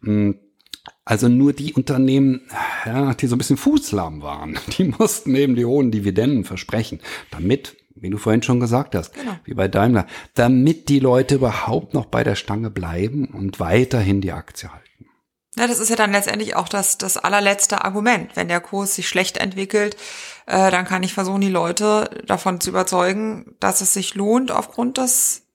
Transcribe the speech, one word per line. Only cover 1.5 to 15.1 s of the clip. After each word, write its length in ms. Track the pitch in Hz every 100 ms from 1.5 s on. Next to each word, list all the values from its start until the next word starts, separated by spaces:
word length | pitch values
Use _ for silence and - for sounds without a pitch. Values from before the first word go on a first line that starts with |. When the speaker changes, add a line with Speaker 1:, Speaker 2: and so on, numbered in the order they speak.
Speaker 1:
die 200 | 143 147
Unternehmen, 680 | 135 123 131 131 135 135 127 - - - - -
ja, 260 | 123 139
die 120 | 131 131
so 80 |
ein 40 | 123
bisschen 180 | 131 135
fußlahm 640 | - 302 - 101 85 78
waren, 360 | 147 147 80 78 -
<laughs> 100 | -
die 60 |
mussten 500 | 185 120 220 - -
eben 220 | 131 143 120
die 80 |
hohen 260 | 120 143 131
Dividenden 540 | 110 101 95 120 135
versprechen, 560 | 92 92 - 113 113 - - - -
damit, 460 | 78 87 139 - - _
wie 140 | - 95
du 80 | 101
vorhin 240 | - 113
schon 180 | - 123
gesagt 340 | 120 120 143
hast, 200 | 95 82
Speaker 2:
Genau. 180 | - 262 180
Speaker 1:
wie 100 | -
bei 140 | - 95
Daimler, 380 | - 110 117 90 - -
damit 540 | - 120 131 139 160 -
die 120 | 139
Leute 340 | 131 127 131 139
überhaupt 560 | 127 110 - 135 -
noch 140 | 151 104
bei 180 | 117
der 120 | 117 104
Stange 340 | - 104 113
bleiben 560 | 98 87 85 104 147 135
und 320 | - 95 -
weiterhin 600 | 85 101 127 123 98 98
die 120 | 95
Aktie 380 | 82 - - 95
halten. 120 | - _ _ -